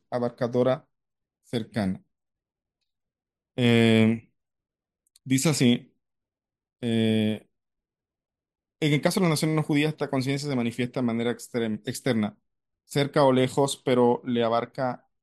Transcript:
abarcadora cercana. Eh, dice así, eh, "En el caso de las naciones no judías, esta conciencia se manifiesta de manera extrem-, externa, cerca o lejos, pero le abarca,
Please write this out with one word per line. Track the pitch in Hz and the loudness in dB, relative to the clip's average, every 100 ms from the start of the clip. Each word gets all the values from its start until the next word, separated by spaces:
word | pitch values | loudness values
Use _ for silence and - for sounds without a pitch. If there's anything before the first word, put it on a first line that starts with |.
| _ | _
abarcadora | 123 120 - 120 123 127 131 - _ _ _ _ _ | -6 -6 -4 -4 0 0 -2 -6 _ _ _ _ _
cercana. | _ 123 110 120 95 95 _ _ _ _ _ _ _ _ _ _ _ _ _ _ _ - | _ -10 -8 -6 -4 -6 _ _ _ _ _ _ _ _ _ _ _ _ _ _ _ -2
Eh, | 120 117 113 113 110 113 - _ _ _ _ _ _ _ _ _ | 2 4 4 4 4 0 -6 _ _ _ _ _ _ _ _ _
dice | - 131 165 | -2 0 0
así, | 139 123 123 - _ _ _ _ _ _ _ _ _ | 2 2 2 -2 _ _ _ _ _ _ _ _ _
eh, | 120 113 110 110 107 107 - _ _ _ _ _ _ _ _ _ _ _ _ _ | -4 0 0 0 0 -4 -10 _ _ _ _ _ _ _ _ _ _ _ _ _
"En | 156 | 0
el | 147 | 0
caso | 175 - | 0 0
de | 175 | 0
las | |
naciones | 151 160 156 | 0 0 -2
no | |
judías, | 151 147 151 | 0 0 0
esta | 151 143 | -2 -6
conciencia | 135 127 139 147 | -4 -4 -4 -4
se | 131 | -4
manifiesta | 117 113 120 139 | -4 -4 -6 -4
de | 123 | -4
manera | 113 117 | -2 -4
extrem-, | 117 - 123 113 107 - | -6 -8 -6 -4 -6 -8
externa, | 120 135 113 104 - _ _ _ _ _ | -6 -2 -2 -2 -6 _ _ _ _ _
cerca | 147 139 151 | -2 0 2
o | 139 | 4
lejos, | 127 127 - 139 - | 4 2 0 -2 -2
pero | - 123 120 120 135 | 0 2 4 2 -2
le | 117 | -2
abarca, | 117 117 120 - 131 123 _ _ | 0 0 -2 -4 -6 -6 _ _